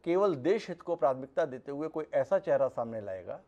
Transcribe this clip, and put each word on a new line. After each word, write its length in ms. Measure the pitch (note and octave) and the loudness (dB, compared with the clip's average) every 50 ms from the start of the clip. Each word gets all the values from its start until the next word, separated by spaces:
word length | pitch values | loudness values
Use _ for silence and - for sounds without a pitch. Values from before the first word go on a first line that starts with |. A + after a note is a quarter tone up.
| - | 0
केवल 300 | F3 E3+ F#3 G3+ G3+ E3 | 2 2 4 4 2 2
देश 320 | C3 B2 E3 G#3+ A3 - - | 2 2 2 2 2 0 -6
हित 120 | F3 - | -10 -8
को 140 | - - E3+ | -4 -4 -2
प्राथमिकता 500 | D#3+ D#3+ C#3 C3 C3 C3+ C#3 _ F3+ E3 | 2 2 2 2 0 -6 -6 _ -2 -2
देते 260 | D3 B2+ B2 - - | -2 -4 -10 -10 -8
हुए 160 | C#3+ C#3 D#3 | -6 -6 -6
कोई 180 | D#3 - D#3+ D3+ - - | -4 -4 -6 -6 0 0
ऐसा 240 | C#3+ C3 - G3 F#3+ | 0 2 2 2 0
चेहरा 280 | F#3 E3 C#3+ C3+ C#3 | 2 2 2 4 2
सामने 340 | B2+ - - A#2+ A#2 A2+ A2+ | 2 0 -4 -6 -4 -6 -8
लाएगा 380 | G2+ G2+ F#2+ F#2 F2 F#2+ - F#3+ - | -8 -8 -10 -8 -8 -10 -12 -12 -14